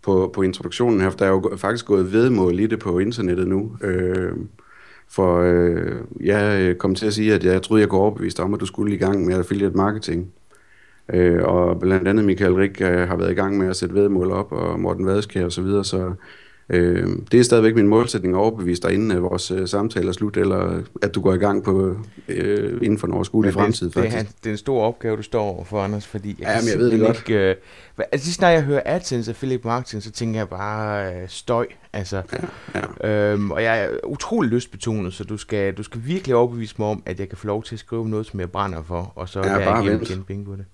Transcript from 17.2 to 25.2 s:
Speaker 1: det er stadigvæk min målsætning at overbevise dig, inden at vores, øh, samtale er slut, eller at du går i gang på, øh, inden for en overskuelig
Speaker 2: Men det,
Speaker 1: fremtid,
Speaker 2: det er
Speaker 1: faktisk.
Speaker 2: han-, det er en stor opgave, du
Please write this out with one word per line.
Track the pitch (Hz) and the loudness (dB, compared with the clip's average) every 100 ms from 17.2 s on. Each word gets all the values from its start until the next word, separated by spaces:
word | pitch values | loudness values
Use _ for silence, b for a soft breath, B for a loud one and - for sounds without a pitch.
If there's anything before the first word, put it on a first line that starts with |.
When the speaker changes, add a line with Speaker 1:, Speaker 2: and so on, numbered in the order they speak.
| - | 4
Speaker 1:
det | 120 | 4
er | |
stadigvæk | 123 117 110 | 6 6 6
min | 113 101 | 6 4
målsætning | 107 120 107 92 | 4 2 -2 0
at | 92 | 2
overbevise | 107 113 87 87 | 0 0 -2 0
dig, | 92 | 0
inden | 92 110 | 0 2
at | 92 | 0
vores, | 90 90 - | 0 -2 -4
øh, | 92 92 | -4 -2
samtale | 101 110 98 90 | -2 -2 -2 -2
er | |
slut, | 92 107 101 | -2 -2 0
eller | 95 92 90 87 - - | 0 0 0 -4 -6 -4
at | 101 | -4
du | 98 | 0
går | 95 | 2
i | 92 | 2
gang | 101 101 | 2 0
på, | 95 95 95 92 110 - - | 2 2 0 -2 -10 -16 -8
øh, | 92 98 104 104 123 | -4 -2 -2 -2 -2
inden | 117 107 | 0 0
for | - | 0
en | |
overskuelig | 92 92 110 101 | -2 0 2 2
Speaker 2:
Men | |
det, | 92 | 4
Speaker 1:
fremtid, | 104 110 87 | 2 0 -2
Speaker 2:
det | - | 0
er | |
Speaker 1:
faktisk. | 110 113 | 0 -2
Speaker 2:
han-, | 104 - | -6 -8
det | 113 | -8
er | |
en | 104 | -6
stor | - 131 | -2 0
opgave, | 110 120 113 | 0 -2 -4
du | 110 | -4